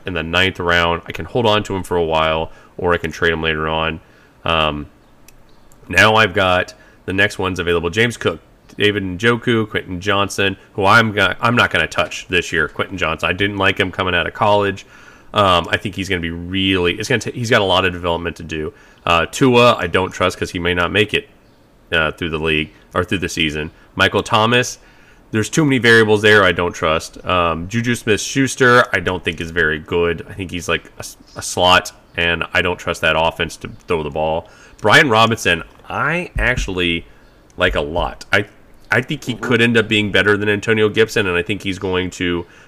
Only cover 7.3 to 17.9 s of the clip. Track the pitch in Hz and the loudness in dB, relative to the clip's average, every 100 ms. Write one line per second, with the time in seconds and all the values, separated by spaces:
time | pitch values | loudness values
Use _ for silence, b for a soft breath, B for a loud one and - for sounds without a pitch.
7.3 | - 95 92 87 85 85 90 117 113 104 | 0 -4 -2 0 0 0 0 -2 -2 -4
8.3 | 82 _ _ _ - 104 104 98 90 117 | -6 _ _ _ -2 0 0 -4 -2 0
9.3 | 120 123 117 107 95 - 90 95 101 98 | 0 0 0 0 -4 -6 -6 0 0 0
10.3 | - 98 95 b - 95 113 113 101 95 | 0 -2 -2 b 0 6 6 4 2 0
11.3 | 92 117 120 95 87 78 - 82 - - | 0 0 2 2 0 -2 -2 -4 -6 -4
12.3 | 90 82 82 73 - 101 92 82 80 82 | -4 -2 -2 -2 -4 -8 -4 -4 -2 -4
13.3 | 90 101 101 95 95 95 - 95 87 82 | -2 -2 0 0 0 -2 -2 0 0 -2
14.3 | - 110 104 101 98 - B B B B | 0 2 4 2 -4 -12 B B B B
15.3 | 107 98 87 82 101 110 92 95 92 85 | 0 4 4 2 -4 -4 -8 -4 -4 -4
16.3 | 85 87 95 95 95 87 87 107 120 - | -8 -6 -2 0 2 0 -2 -2 -2 -4
17.3 | - 117 120 98 92 95 | -8 0 2 4 2 2